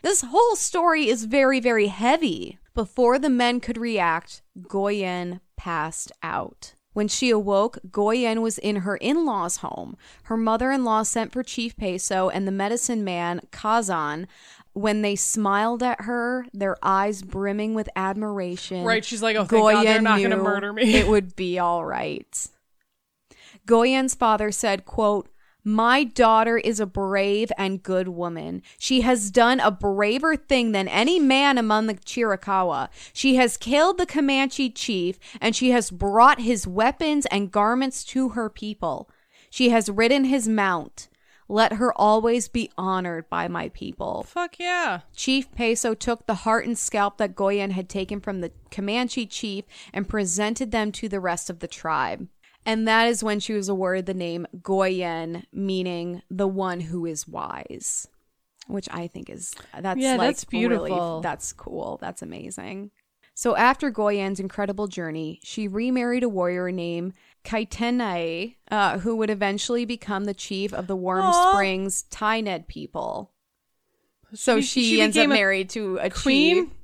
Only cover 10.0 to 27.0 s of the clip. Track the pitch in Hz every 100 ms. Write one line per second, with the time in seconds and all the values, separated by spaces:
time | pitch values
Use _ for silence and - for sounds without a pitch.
10 | - - - 226 226 226 254 269 240 220
11 | 220 233 226 254 247 - 233 - 202 185
12 | - 190 185 190 196 196 202 240 - 226
13 | 196 175 175 175 - - 214 226 196 170
14 | 147 151 185 - - - _ 202 214 214
15 | 208 202 - 220 202 202 220 240 247 -
16 | 208 240 233 254 247 202 196 - - 190
17 | 202 196 190 190 202 202 214 220 208 190
18 | 190 196 214 202 180 180 - 185 220 226
19 | 220 226 226 214 185 226 214 208 220 220
20 | 220 202 196 196 202 202 202 214 214 220
21 | 214 208 185 - 185 180 175 175 160 62
22 | 151 - - - - _ _ _ _ _
23 | _ _ _ - - - - 233 240 262
24 | 262 - 233 214 214 202 226 196 - -
25 | 208 208 - - _ _ 208 214 233 262
26 | 254 - 226 220 226 233 208 214 202 196